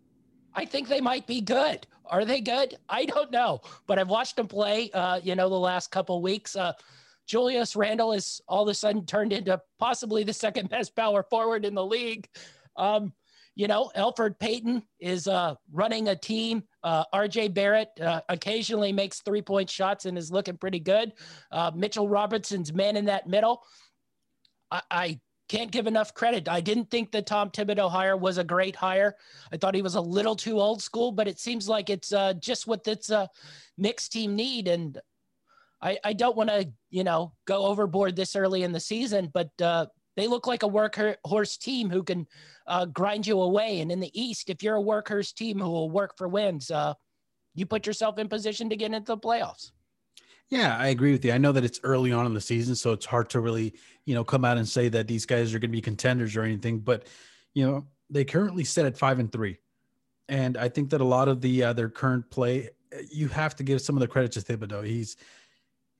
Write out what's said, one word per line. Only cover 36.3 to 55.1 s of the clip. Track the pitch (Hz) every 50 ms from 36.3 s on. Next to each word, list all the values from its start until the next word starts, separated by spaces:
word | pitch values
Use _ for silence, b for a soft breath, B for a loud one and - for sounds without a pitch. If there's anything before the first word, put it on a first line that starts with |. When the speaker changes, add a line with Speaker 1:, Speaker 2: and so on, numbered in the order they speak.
| 220
Speaker 1:
wanna, | 220 220 220 208 202 190 143 113 - _ _
you | - 185
know, | 185 180 165 160 175 160 - _ _
go | - 196 202 196
overboard | 196 202 208 208 180 156 196 202 185 180
this | 185 185 - -
early | 202 190 190 190 185
in | 180 175
the | 170 147
season, | - - 214 226 269 226 208 196 180 147 -
but, | 180 170 147 _ -
uh, | 170 170 170 165 156 - _ _ _ _ _
they | 190 202 240
look | 240 240 -
like | 254 247 233
a | 220 208
workhorse | 196 214 214 208 214 214 208 214 - - - 151 196 214 208 - - -
team | - 233 269 247 226 185
who | 175 190 175
can, | - 180 175 156 - B B B B B B B B
uh, | 175 180 180
grind | 170 143 - 185 202 208 214 208
you | 214 214 190
away. | 185 180 190 208 220 220 202 170
And | 156 165
in | 175 185
the | 185 151 - 214
East, | 247 247 202 - - -
if | 180 -
you're | 196 214 220
a | 208
workhorse | 202 214 214 214 214 - 214 202 196 - -
team | - 220 226 202 196
who | 196 170
will | 170 160 160 160
work | 160 202 196 190 -
for | - 185 175
wins, | 185 208 208 196 170 143 127 -
uh, | 160 147 147 147 143 - _ _ _ _ _ _ _ _ _ _ -
you | 156 190
put | - 220 214 - 208
yourself | 208 - 226 214 208 208
in | 220 190
position | 214 220 208 214 208 - 233 226
to | -
get | 208 220 214 220
into | 220 208 - 226
the | 208
playoffs. | - 220 233 226 - - - - - - _ _ _ _ _ _ _ _ _ B B B B B B B
Speaker 2:
Yeah, | 262 254 208 143 113
I | 117 131 139
agree | 135 120 135 143
with | 139 131 135
you. | 120
I | 117 127
know | 143 143
that | 139 135
it's | 123 120 - - -
early | 135 135 127 127 123
on | 120 120 123
in | 120 110
the | 104
season, | - - 120 117 117 127 123
so | - - 117
it's | 110 104 -
hard | - 127 120 113 -
to | - 123
really, | 113 117 113 113 110 107 - B B B B B B
you | 147 127
know, | 117 113
come | - 143 131 127
out | 120 120 120
and | 110 110
say | - 127 120 120
that | 113 113 110
these | 110